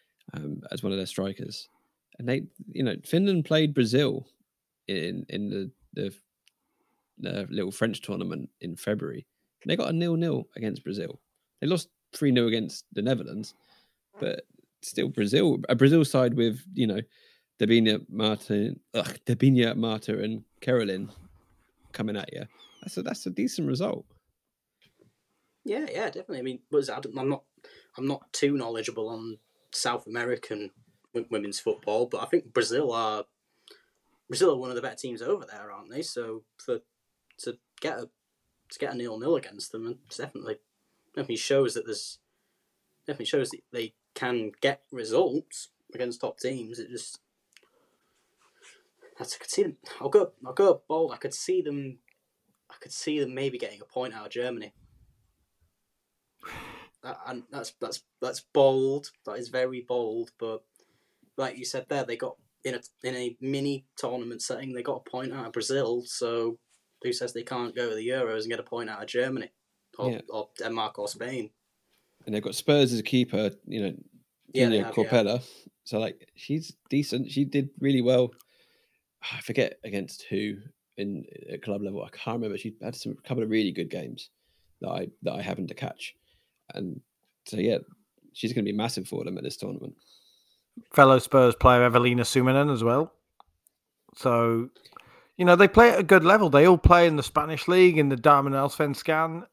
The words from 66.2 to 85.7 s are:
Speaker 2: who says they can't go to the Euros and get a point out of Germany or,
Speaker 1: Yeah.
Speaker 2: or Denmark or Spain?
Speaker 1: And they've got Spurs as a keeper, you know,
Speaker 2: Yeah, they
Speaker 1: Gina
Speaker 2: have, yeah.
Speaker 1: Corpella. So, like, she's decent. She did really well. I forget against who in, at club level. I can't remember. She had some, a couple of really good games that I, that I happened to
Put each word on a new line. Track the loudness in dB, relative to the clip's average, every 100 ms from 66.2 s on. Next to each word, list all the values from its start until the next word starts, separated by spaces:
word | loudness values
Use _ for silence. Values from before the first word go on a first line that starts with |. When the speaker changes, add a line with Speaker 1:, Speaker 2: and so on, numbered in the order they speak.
| -4 -2 -2 -4 _ _ _ _
Speaker 2:
who | -6
says | -4 -6
they | -8
can't | -8 -6 -6 -6
go | -4
to | -4
the | -4
Euros | -2 -2 -4
and | -4
get | -6
a |
point | -6 -8 -8
out | -10
of | -6
Germany | -2 -2 -4 -8 _ _ _ _ -6
or, | -4
Speaker 1:
Yeah. | -4 -8
Speaker 2:
or | -10 -10 -8
Denmark | -6 -4 -6 -6
or | -10
Spain? | -8 -8 -8 -10 _ _ _ _ _ _ _ -8
Speaker 1:
And |
they've | -6
got | -6 -4
Spurs | 2 4 4
as | 2
a |
keeper, | 2 2 2 0 -2 -4 -8
you | -4
know, | -4 -6 -14 _ _ _ _
Speaker 2:
Yeah, | 2 4
they | 4
Speaker 1:
Gina | 0
Speaker 2:
have, | 0
yeah. |
Speaker 1:
Corpella. | 2 4 2 0 -4 -20 -20 _
So, | -6 -4
like, | -4 -6 _ -14
she's | -6 -4 -6 -16 -4
decent. | -2 -2 -4 -4
She | -2
did | 0 0 -2 -2
really | 0 2
well. | 4 4 2 -2 _ _ _ _ _ _ _ _ -12
I | -10
forget | -6 0 -2 -2
against | -8 -6 -8 -12 -8
who | -6 -4 -8 -14 _ _ -10
in, | -8 -8 -12 -18 -14
at | -12
club | -6 -6
level. | -6 -8
I | -12 -10
can't | -8 -6
remember. | -4 -6
She | -10 -10
had | -12 -10
some, | -10 -10
a | -6
couple | -4
of | 0
really | 0 0
good | -2 -6
games | -6 -10 -12 -18 _ _ _ _ -12
that | -8
I, | -6 -8 -8
that | -6
I | -6
happened | -6 -6
to | -8